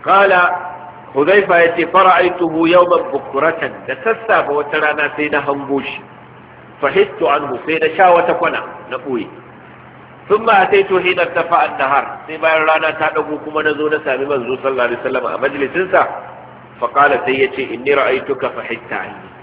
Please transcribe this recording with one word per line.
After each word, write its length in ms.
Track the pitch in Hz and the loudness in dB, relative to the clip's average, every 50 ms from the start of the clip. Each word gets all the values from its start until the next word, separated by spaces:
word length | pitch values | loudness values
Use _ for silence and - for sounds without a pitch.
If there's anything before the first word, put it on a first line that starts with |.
Qala, 400 | - - 185 196 202 196 185 180 175 175 - - - - - - - - - - - - - | 2 4 4 4 6 4 4 4 2 2 0 -4 -8 -10 -14 -14 -18 -18 -20 -20 -20 -6 -2
Hudhaifa 400 | 135 143 160 196 208 185 165 180 170 | 0 2 4 4 4 4 4 4 4
ya 60 | 170 165 170 | 4 4 2
ce, 100 | 170 160 | 0 -4
"Fara'aituhu 800 | - - 185 190 185 180 175 185 180 175 175 175 165 156 160 165 165 | 2 2 4 6 6 6 4 2 0 0 0 -2 -2 0 0 2 4
yawman 420 | 175 180 175 170 175 160 - - | 6 4 6 6 2 0 0 -2
bukuratan, 640 | 139 139 - - - 135 147 165 160 - 143 131 - - - | -6 -8 -8 -4 -4 0 0 0 -2 -2 -8 -8 -10 -12 -10
da 80 | - 131 127 | -10 -10 -6
sassafe 480 | - 226 - - - - 202 165 143 143 | -2 -4 -4 -4 0 0 0 0 2 0
wata 260 | 143 147 147 143 151 156 | -2 -2 -2 -2 -2 0
rana 300 | 151 151 147 147 147 139 - | 0 0 0 0 -4 -4 -4
sai 120 | - 151 147 | -4 -4 -2
na 100 | 151 147 | -2 -2
hango 400 | 139 139 143 143 139 131 139 139 | -2 -2 -4 -4 -4 -4 -4 -4
shi. 200 | 127 - - - - - - - - - - - - - - - - - - - | -4 -6 -12 -12 -16 -20 -20 -20 -20 -20 -20 -20 -20 -20 -20 -20 -20 -20 -12 -4
Fahittu 500 | - 139 135 190 214 - - - 170 147 | -4 0 2 2 2 2 0 -2 0 0
anhu, 280 | 139 151 151 135 127 117 - | 2 0 0 -4 -8 -8 -4
sai 120 | 151 160 160 | -4 -2 0
na 100 | 160 156 160 | 0 -2 2
sha 160 | 196 190 180 | 4 6 6
wata 240 | 175 170 170 170 170 | 6 6 4 2 0
kwana, 260 | 170 175 156 127 107 104 - - - - - | 0 -2 -2 -2 -4 -8 -8 -14 -16 -12 -10
na 80 | 123 131 | -10 -10
ɓoye. 280 | 127 139 131 117 95 - - - - - - - - - - - - - - - - - - - - - | -6 -6 -6 -6 -6 -8 -14 -20 -20 -20 -20 -20 -20 -20 -20 -20 -20 -20 -20 -20 -20 -20 -20 -20 -2 0
Thumma 240 | 196 214 226 226 214 196 185 | 0 2 4 4 4 4 6
ataitu 320 | 185 208 196 190 190 190 185 | 6 4 2 4 4 0 0
hina 240 | 175 180 185 180 170 | 2 0 0 0 -2
irtafa'a 400 | 165 - 170 165 170 170 160 151 151 | 0 0 -4 -2 0 2 2 2 0
an-nahar, 320 | 147 139 139 135 139 139 143 - - - - | -2 -4 -2 0 0 0 0 -2 -12 -14 -14
sai 100 | - 156 156 | -14 -10 -2
bayan 280 | 160 160 160 160 156 | 0 2 2 2 2
rana 260 | 160 160 156 156 156 151 156 | 2 2 2 0 -2 -2 -2
ta 120 | 156 156 156 | -2 -2 -2
ɗago 240 | 156 151 147 151 143 - | -2 -4 -4 -6 -8 -8
kuma 180 | 151 151 156 | -6 -4 -2
na 100 | 151 156 | -2 -2
zo 160 | 151 143 151 151 | -2 0 -2 -2
na 100 | 151 151 | -2 -2
sami 240 | - 151 131 127 139 | -2 -2 -2 -2 -2
manzo 300 | 139 143 135 117 113 135 123 | -2 -2 -4 -2 -4 -6 -4
sallallahu 280 | 127 135 135 127 123 120 | -4 -4 -2 0 -2 -2
alaihi 120 | 120 120 | -2 -4
wasallam 260 | - 131 131 156 131 | -4 -4 -4 -2 -4
a 120 | 98 80 - | -4 -4 -2
majalisinsa. 640 | 127 139 143 143 139 127 135 170 190 185 190 165 - - - - - - - - - - - - - - - - | -4 -4 -2 -2 -4 -2 -2 -4 -2 2 2 2 2 2 -4 -12 -14 -16 -20 -20 -20 -20 -20 -20 -20 -20 -10 -6
Fa 60 | 120 120 | -6 -2
qala, 320 | - 139 143 143 143 120 - | 2 4 4 4 4 0 0
sai 140 | - 131 131 | -2 0 0
ya 80 | 135 131 - | 0 -2 -2
ce, 80 | 139 | -6
'Inni 320 | 131 113 113 117 127 139 143 | -8 -8 -8 -6 -2 0 0
ra'aytuka 560 | 139 131 110 131 131 - - 135 - 135 123 | 2 2 0 0 -2 -2 -6 -6 -4 -4 -6
fahitta 460 | - 117 107 - 117 110 - - 113 101 | -6 -8 -10 -10 -10 -10 -10 -10 -10 -10
anni.' 380 | 95 - - - - - - - | -10 -12 -14 -18 -20 -20 -20 -20